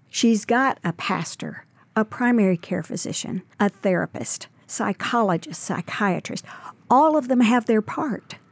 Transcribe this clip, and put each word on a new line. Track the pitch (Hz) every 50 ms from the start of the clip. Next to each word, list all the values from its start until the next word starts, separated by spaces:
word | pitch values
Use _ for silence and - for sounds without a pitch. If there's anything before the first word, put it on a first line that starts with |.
| _ _
She's | - - 247 226 226 208 -
got | - 233 254 269 262 - -
a | - 175 170
pastor, | - - - 185 170 165 - - - - 151 - - - _ _ _ _ _ -
a | 220 214
primary | - - - 247 240 240 226 196 190 180
care | 170 - - 180 175
physician, | 165 - - 180 - - - - - - - 185 - _ _ -
a | 202 196
therapist, | - - - 190 180 165 - - - - - - - - - - _ _ _
psychologist, | - - - 233 214 190 - - - 240 240 220 190 165 165 - 311 165 -
psychiatrist. | - - 160 - - - - - 208 196 170 - - - - - - - - - - - - _ _ -
All | 240 269 311 311 311
of | 302 254 247
them | 254 240
have | 233 214 247 247 233
their | - 220 214
part. | 214 - - - 311 277 - - - - - - _ _